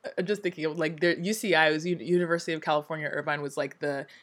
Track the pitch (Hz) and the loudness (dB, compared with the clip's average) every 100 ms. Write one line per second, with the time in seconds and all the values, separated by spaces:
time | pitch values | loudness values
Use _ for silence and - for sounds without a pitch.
0 | - - 185 202 185 175 156 160 160 156 | -6 -4 -2 -2 -2 -2 -4 0 -2 2
1 | 175 165 175 214 214 160 160 156 170 175 | 2 2 0 -2 2 6 6 4 0 -2
2 | 127 175 175 170 165 160 160 151 151 156 | 2 2 2 0 -2 -4 0 0 0 -6
3 | 147 147 147 147 143 143 139 - 147 139 | -4 -4 -4 -4 -4 -4 -6 -4 -4 -4
4 | 139 - | -8 -18